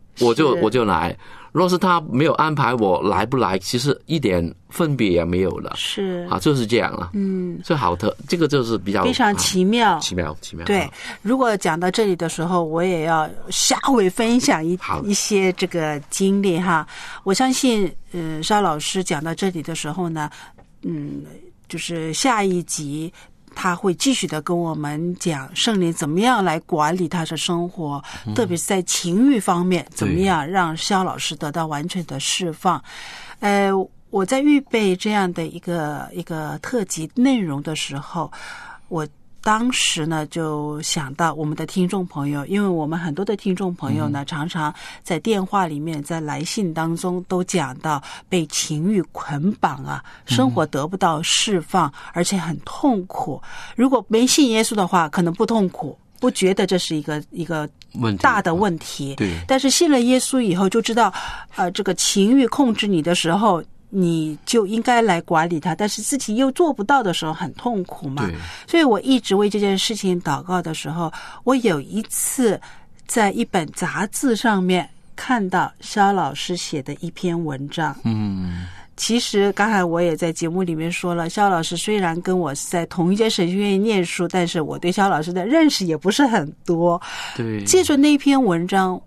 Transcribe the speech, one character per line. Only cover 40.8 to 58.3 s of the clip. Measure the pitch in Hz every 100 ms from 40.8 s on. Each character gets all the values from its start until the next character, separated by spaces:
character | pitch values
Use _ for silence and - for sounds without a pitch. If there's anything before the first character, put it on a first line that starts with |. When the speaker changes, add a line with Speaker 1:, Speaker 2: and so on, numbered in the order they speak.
Speaker 2:
想 | 160 - 135
到 | 143 165 147
我 | 151
们 | 151
的 | 160
听 | - 180
众 | 202 180
朋 | 147 143
友， | 147 139
因 | 196
为 | 202
我 | 170 151
们 | 165
很 | 170
多 | 147
的 | 208 202
听 | - 185
众 | 190 175
朋 | 135 113
友 | -
呢， | 143
Speaker 1:
嗯。 | 139
Speaker 2:
常 | 160 160
常 | 180 151 - - -
在 | - 160
电 | 226 208 190
话 | 202 175
里 | 147
面， | 156 156
在 | 143 165
来 | 151 139
信 | 165 - 190
当 | 160 165 165
中 | 185 180 180
都 | 180
讲 | 180 190 135 131
到 | 156 147 - - -
被 | 185 156
情 | - - 151 170
欲 | 214 156
捆 | - - 143 175 214
绑 | 170 135
啊， | 135 139 - - -
Speaker 1:
嗯。 | 120
Speaker 2:
生 | 262
活 | - 151
得 | 135 151
不 | 190
到 | 180 156
释 | 165 - - 190
放， | 156 190 151 - -
而 | 175
且 | 175 190
很 | 165 160
痛 | - - 294 220 180
苦。 | - - 135 - - - -
如 | 262
果 | 254 202
没 | 220 254
信 | - 269
耶 | 220
稣 | 226
的 | 208 175
话， | 185 156
可 | -
能 | 170
不 | 165 220
痛 | 226 185
苦， | - 147 - _ -
不 | 247
觉 | - 185
得 | - 190
这 | 180
是 | - 156
一 |
个， | 147 151 -
一 | 202 156
个 | 160 151 - - -
Speaker 1:
问 | 117 101
题。 |
Speaker 2:
大 | 285